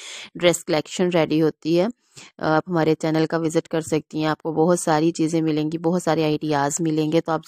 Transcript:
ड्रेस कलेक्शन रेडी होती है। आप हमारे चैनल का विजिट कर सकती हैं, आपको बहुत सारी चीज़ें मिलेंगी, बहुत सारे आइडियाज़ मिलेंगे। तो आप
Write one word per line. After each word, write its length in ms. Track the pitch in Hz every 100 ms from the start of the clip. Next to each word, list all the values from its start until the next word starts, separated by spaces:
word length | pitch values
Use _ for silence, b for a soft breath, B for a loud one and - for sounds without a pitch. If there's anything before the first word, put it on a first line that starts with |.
| B B B -
ड्रेस 260 | 175 165
कलेक्शन 480 | - 156 - - 180
रेडी 280 | 170 151 156
होती 360 | 156 - 151 170
है। 120 | 208 - B B B -
आप 220 | 160 156 -
हमारे 260 | 165 160
चैनल 320 | 156 160 160 160
का 120 | 165
विजिट 280 | 160 165 -
कर 140 | 160
सकती 400 | 151 156 - 156
हैं, 80 | 156
आपको 240 | 151 165
बहुत 280 | 156 165 175
सारी 300 | 180 151 165 165
चीज़ें 220 | 160 165
मिलेंगी, 360 | 160 151 151 165
बहुत 240 | 170 180
सारे 220 | 165 160
आइडियाज़ 580 | 156 151 151 143 143 -
मिलेंगे। 380 | 160 156 151 165
तो 120 | 165
आप 100 | 156